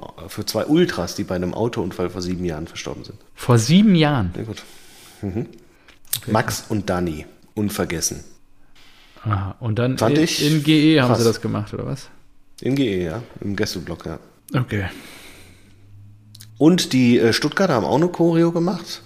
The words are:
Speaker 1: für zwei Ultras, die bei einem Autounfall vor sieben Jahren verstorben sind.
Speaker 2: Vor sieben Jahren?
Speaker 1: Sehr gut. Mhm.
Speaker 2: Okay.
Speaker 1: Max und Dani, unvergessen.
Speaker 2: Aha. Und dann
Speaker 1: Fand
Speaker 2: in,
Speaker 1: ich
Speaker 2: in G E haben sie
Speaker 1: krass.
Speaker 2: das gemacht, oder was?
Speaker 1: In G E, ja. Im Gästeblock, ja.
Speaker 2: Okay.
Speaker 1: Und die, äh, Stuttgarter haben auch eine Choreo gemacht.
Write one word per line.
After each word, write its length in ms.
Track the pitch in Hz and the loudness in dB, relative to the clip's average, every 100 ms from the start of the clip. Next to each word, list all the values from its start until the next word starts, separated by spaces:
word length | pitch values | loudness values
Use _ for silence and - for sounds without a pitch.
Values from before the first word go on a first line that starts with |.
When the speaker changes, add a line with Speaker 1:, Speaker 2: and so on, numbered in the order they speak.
| - - 82 | -14 -16 -12
Speaker 1:
für 180 | - | -10
zwei 200 | 98 110 | -4 -4
Ultras, 500 | 101 156 180 - 87 | 2 4 4 0 -6
die 80 | - | -6
bei 120 | 92 | -4
einem 180 | 92 90 | -4 -4
Autounfall 560 | - 113 117 92 - 90 | -2 -4 -2 -6 -4 -6
vor 120 | 95 | -4
sieben 240 | 90 90 | -6 -4
Jahren 220 | 87 78 80 | -4 -6 -10
verstorben 360 | - - - | -12 -12 -12
sind. 140 | - - - | -14 -20 -20
Speaker 2:
Vor 220 | - - 120 | -6 2 2
sieben 360 | 110 180 214 | 6 6 6
Jahren? 360 | 175 151 139 90 | 6 4 2 -2
Speaker 1:
Sehr 80 | 98 | -4
gut. 180 | 107 - - - - - - - | -10 -12 -16 -20 -20 -20 -20 -10
Mhm. 260 | 101 98 - - - _ - - - - | -6 -6 -8 -14 -20 _ -20 -20 -8 -8
Speaker 2:
Okay. 100 | - | 0
Speaker 1:
Max 340 | 110 113 107 - | 0 0 -6 -4
und 200 | 107 - | -4 -2
Dani, 360 | 90 87 76 - - _ | -2 -2 -4 -12 -20 _
unvergessen. 680 | - 104 - 85 82 - 73 - - - - - - - - - - | -6 -4 -2 -4 -4 -6 -8 -14 -20 -20 -20 -20 -20 -20 -20 -20 -10
Speaker 2:
Aha. 320 | 110 101 95 - | -4 -4 -4 -6
Und 200 | 117 107 | -4 -2
dann 180 | 123 131 | -2 2
Speaker 1:
Fand 200 | 113 147 | 2 4
Speaker 2:
in, 60 | |
Speaker 1:
ich 220 | 165 - | 2 0
Speaker 2:
in 180 | 147 156 | 2 2
G 320 | 147 156 151 | 4 4 6
E 60 | 156 | 6
haben 80 | 127 | 4
sie 80 | 110 | 4
Speaker 1:
krass. 0 | 113 | 4
Speaker 2:
das 80 | 107 | 2
gemacht, 320 | 110 107 104 | -4 -4 -6
oder 120 | - | -8
was? 240 | 117 135 - - - - - - | -6 -8 -12 -20 -20 -20 -20 -8
Speaker 1:
In 140 | - | -2
G 260 | 139 127 92 | 0 0 0
E, 40 | |
ja. 180 | 87 98 120 - | -2 -4 -10 -10
Im 140 | 101 | -6
Gästeblock, 500 | 98 104 95 76 82 | -4 -4 -4 -10 -10
ja. 140 | 80 78 - _ - | -10 -12 -16 _ -4
Speaker 2:
Okay. 320 | 143 120 104 90 - - - - - - - - - - - - - - - - - | -4 -2 -4 -4 -8 -18 -20 -20 -20 -20 -20 -20 -20 -20 -20 -20 -20 -20 -20 -20 2
Speaker 1:
Und 340 | 147 180 - | 4 4 2
die, 260 | 131 123 120 | 2 4 6
äh, 140 | 113 | 4
Stuttgarter 400 | 107 151 - 190 | 2 0 0 0
haben 120 | 127 | 2
auch 100 | 76 | 2
eine 120 | 127 175 | 2 0
Choreo 420 | - 170 165 170 | 2 2 4 2
gemacht. 500 | 170 170 175 - - | 0 -2 -4 -8 -8